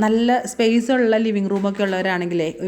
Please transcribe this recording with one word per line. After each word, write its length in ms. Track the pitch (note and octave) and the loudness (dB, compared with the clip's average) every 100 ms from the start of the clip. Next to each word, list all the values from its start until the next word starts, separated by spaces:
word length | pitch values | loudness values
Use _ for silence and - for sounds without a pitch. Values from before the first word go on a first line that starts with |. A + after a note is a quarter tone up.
നല്ല 260 | G#3+ A3+ A#3+ B3 - | 2 2 2 0 -2
സ്പേസ് 400 | - A3+ A#3 A#3 B3+ | -2 2 2 2 2
ഉള്ള 200 | A3+ A3 A3 | 2 2 0
ലിവിംഗ് 240 | G3+ G3 | 0 -2
റൂമൊക്കെ 300 | G3 G3+ G3 | -2 -2 -2
ഉള്ളവരാണെങ്കിലേ 640 | G3 F#3 F#3+ F3+ F3 E3+ D#3+ - | -2 -2 -2 -2 -2 -2 -2 -4